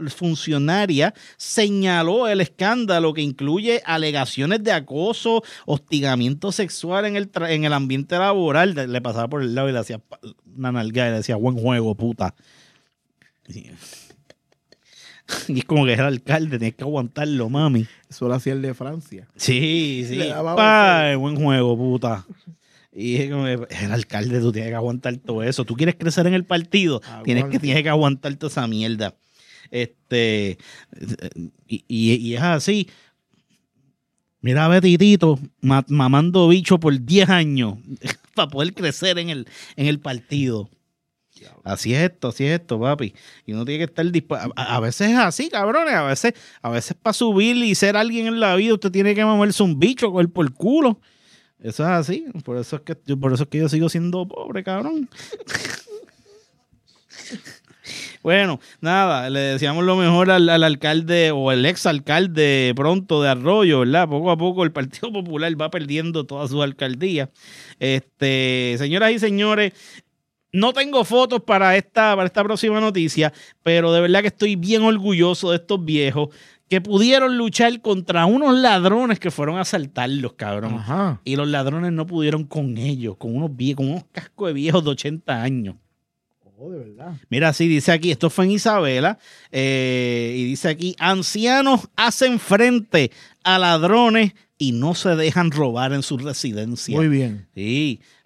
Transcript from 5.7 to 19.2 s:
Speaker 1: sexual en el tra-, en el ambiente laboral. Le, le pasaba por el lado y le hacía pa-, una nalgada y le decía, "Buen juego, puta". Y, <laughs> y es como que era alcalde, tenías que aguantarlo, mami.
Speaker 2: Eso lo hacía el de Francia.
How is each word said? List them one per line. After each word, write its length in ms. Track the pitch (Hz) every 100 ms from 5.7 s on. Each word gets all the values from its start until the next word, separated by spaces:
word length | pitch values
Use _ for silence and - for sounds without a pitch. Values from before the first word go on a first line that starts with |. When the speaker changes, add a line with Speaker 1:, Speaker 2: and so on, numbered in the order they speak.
| 143 - 151 139 127 123 143 202
Speaker 1:
sexual 540 | 190 185 - 165 190 208
en 100 | 202
el 160 | 196
tra-, 200 | - 165
en 120 | 156
el 100 | 151
ambiente 440 | 143 135 135 143 175
laboral. 560 | 190 196 165 143 190
Le, 140 | 156 127
le 140 | 123
pasaba 260 | 120 113 117
por 140 | 147
el 100 | 127
lado 160 | 120 135
y 20 |
le 40 | 123
hacía 220 | 113 110
pa-, 200 | - - - - _ 127
una 140 | 127
nalgada 380 | 123 110 117 120
y 20 |
le 60 | 113
decía, 180 | 107 110
"Buen 240 | 120 123
juego, 340 | 120 123 113
puta". 400 | 104 117 - 92 - _ _ _ _ _ _ _ _ _ _ -
Y, 240 | - - - - - - _ _ _ _ _ _ _ _ _ - - - - -
<laughs> 0 |
y 120 | 131
es 60 | -
como 200 | 151 131
que 80 |
era 120 | 117 139
alcalde, 520 | 131 - 151 160 123
tenías 160 | 113 -
que 80 |
aguantarlo, 680 | 131 147 120 147 151 139 113
mami. 380 | 139 156 120 110 - _
Speaker 2:
Eso 180 | - 123
lo 60 | 127
hacía 180 | 135
el 80 | 135
de 120 | 135 127
Francia. 520 | 131 160 - 95